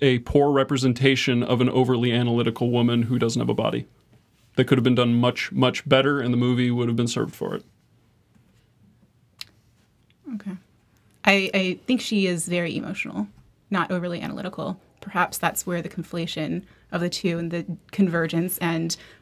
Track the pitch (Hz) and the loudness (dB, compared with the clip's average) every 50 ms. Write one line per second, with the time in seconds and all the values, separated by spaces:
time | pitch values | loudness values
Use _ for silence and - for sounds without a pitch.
0 | 147 135 127 120 120 - - 143 143 147 143 135 135 - 147 127 131 131 120 123 | 2 2 2 2 0 0 2 4 4 4 4 2 2 0 0 0 2 0 2 2
1 | 131 135 135 131 - - 123 120 120 - 123 117 123 127 - 127 131 120 127 117 | 2 2 2 2 2 0 0 0 2 2 2 2 2 2 2 2 2 2 2 2
2 | 120 123 117 117 120 120 117 120 113 117 113 - 123 120 120 120 120 117 117 120 | 2 0 0 0 0 2 0 0 0 0 -2 0 0 0 2 2 4 4 2 2
3 | 117 113 127 113 117 117 113 123 117 117 - - - - - - - - _ _ | 0 0 0 0 0 0 0 0 0 0 0 0 0 0 -2 -2 -6 -8 _ _
4 | _ _ _ _ _ _ _ _ _ _ _ - 127 - 139 127 113 123 123 123 | _ _ _ _ _ _ _ _ _ _ _ 0 2 4 2 4 4 4 4 4
5 | 123 117 120 120 120 123 123 - - - - 135 131 123 120 - - 139 131 131 | 4 4 4 4 2 2 0 -2 -6 -4 0 2 2 2 2 -2 0 2 4 4
6 | 131 139 143 139 120 123 123 120 120 123 123 123 123 123 120 120 120 120 117 120 | 4 4 0 0 0 0 0 2 2 2 2 2 2 0 0 0 0 0 0 0
7 | 120 117 - 120 107 - - - - - - - - _ _ _ _ _ _ _ | 0 -2 -2 -2 -4 -4 -4 -6 -6 -6 -6 -8 -10 _ _ _ _ _ _ _
8 | _ _ _ _ _ _ _ _ _ _ _ _ _ _ _ _ _ _ _ _ | _ _ _ _ _ _ _ _ _ _ _ _ _ _ _ _ _ _ _ _
9 | _ _ _ _ _ _ _ _ - - _ _ _ _ _ _ _ _ _ _ | _ _ _ _ _ _ _ _ -20 -20 _ _ _ _ _ _ _ _ _ _
10 | _ _ _ _ _ 320 240 202 - 196 185 180 - _ _ _ _ _ _ _ | _ _ _ _ _ -12 -10 -10 -8 -10 -12 -12 -14 _ _ _ _ _ _ _
11 | _ _ _ _ - 202 196 196 190 185 - 196 185 180 180 - - - 254 - | _ _ _ _ 2 4 4 4 2 0 0 0 0 -2 -4 -4 -2 -2 0 0
12 | - - 220 202 190 180 175 165 165 175 175 175 175 165 - - - - 202 - | 0 -2 0 0 0 0 0 -2 -4 -4 -2 -2 -2 -4 -4 -6 -6 -6 -8 -8
13 | - - - - 208 202 - - - _ _ _ _ _ 202 180 165 - 185 180 | -8 -8 -6 -8 -8 -8 -10 -18 -20 _ _ _ _ _ -2 -2 0 0 -2 -4
14 | 170 180 175 170 - - - - - 190 - - 160 - 185 - - _ _ _ | -4 -6 -6 -6 -8 -8 -8 -8 -8 -10 -8 -8 -6 -6 -8 -8 -12 _ _ _
15 | - 196 - 180 180 - - - - 165 - - - 185 175 170 170 196 - - | -16 -6 -2 -2 -2 -2 -2 -2 -2 -2 -2 -4 -6 -6 -6 -6 -6 -6 -8 -10
16 | 160 - - 170 165 156 - - 156 165 165 175 - - - _ _ _ - 175 | -10 -8 -6 -6 -6 -6 -4 -6 -4 -4 -4 -6 -8 -12 -18 _ _ _ -4 -4
17 | 170 175 - - - 180 170 170 170 165 165 170 165 - 165 - - - - - | -2 -2 -2 -2 -2 -2 -2 -2 -4 -4 -6 -6 -6 -8 -10 -10 -12 -6 0 2
18 | 202 180 165 170 165 160 - 165 175 185 - - 180 170 165 160 165 165 - - | 2 2 2 0 0 0 0 -2 -2 -2 -4 -4 -2 -2 -2 -2 -2 -4 -6 -8
19 | - - - - | -10 -16 -20 -8